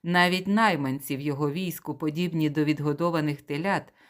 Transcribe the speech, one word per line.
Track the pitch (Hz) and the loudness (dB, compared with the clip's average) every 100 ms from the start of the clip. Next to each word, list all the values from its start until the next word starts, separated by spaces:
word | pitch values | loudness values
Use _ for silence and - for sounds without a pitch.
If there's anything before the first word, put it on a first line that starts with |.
Навіть | 170 175 180 185 185 | 0 4 4 2 2
найманці | 208 220 156 135 139 - 135 | 4 4 2 0 -4 -4 -4
в | |
його | 147 139 147 | -4 -2 -2
війську | 165 180 156 - 143 | -2 -4 -6 -10 -4
подібні | 156 151 180 165 151 | -4 -2 -2 0 0
до | 151 | 2
відгодованих | 151 147 147 143 170 165 151 143 | 0 2 -2 0 0 0 -2 -4
телят, | - 143 185 180 - _ | -6 -4 -2 -2 -4 _